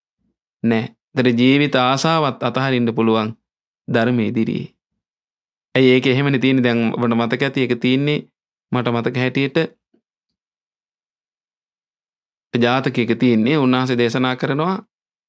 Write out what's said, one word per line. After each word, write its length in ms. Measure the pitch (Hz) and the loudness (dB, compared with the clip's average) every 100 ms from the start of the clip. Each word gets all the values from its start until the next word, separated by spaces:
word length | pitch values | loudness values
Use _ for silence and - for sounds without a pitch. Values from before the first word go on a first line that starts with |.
| _ _ _ _ _ _ | _ _ _ _ _ _
නෑ. 200 | 117 110 131 - _ | -2 -2 -4 -12 _
ඒතර 200 | - 123 | -2 0
ජීවිත 420 | 120 127 139 147 131 | 2 4 4 2 0
ආසාවත් 640 | 127 135 165 165 143 - | 0 0 0 0 0 -2
අතහරින්න 520 | 127 120 135 123 117 | -4 -4 -2 0 -2
පුළුවන් 360 | 113 113 110 110 - _ _ _ _ - | 0 0 0 -2 -8 _ _ _ _ -4
ධර්මයේ 400 | 117 117 123 104 | 0 0 0 -2
ඉදිරියේ. 400 | 98 113 - 139 _ _ _ _ _ _ _ _ _ _ | -2 -2 -4 -8 _ _ _ _ _ _ _ _ _ _
ඇයි 160 | 131 131 | 2 4
ඒක 160 | 127 131 | 4 2
එහෙමනේ 320 | 127 143 135 | 0 0 0
තියෙන්නේ? 260 | 135 131 | 2 2
දැන් 160 | 123 117 113 | 2 0 0
ඔබට 240 | - 120 | -2 0
මතක 280 | 117 117 113 | 0 0 -2
ඇති 180 | 139 135 | -2 -2
ඒක 140 | 123 120 | -2 -2
තියෙන්නේ 380 | 123 131 143 147 - _ _ _ - | 0 0 0 -4 -6 _ _ _ -8
මට 140 | 123 120 | -4 -2
මතක 280 | 117 117 127 | -2 -2 -2
හැටියට 420 | 127 135 135 160 160 _ _ _ _ _ _ _ _ _ _ _ _ _ _ _ _ _ _ _ _ _ _ _ _ _ _ _ _ | -2 -2 -2 -2 -4 _ _ _ _ _ _ _ _ _ _ _ _ _ _ _ _ _ _ _ _ _ _ _ _ _ _ _ _
ජාතකයක 580 | 123 120 131 135 123 113 | -2 0 0 -2 -2 -2
තියෙන්නේ 440 | 113 123 113 113 156 | 2 2 2 2 2
උන්වහන්සේ 400 | 131 127 127 120 | 2 0 0 0
දේශනා 380 | 117 131 127 127 | 0 0 -2 -2
කරනවා 400 | 143 143 170 190 - _ _ _ | -4 -2 -4 -4 -10 _ _ _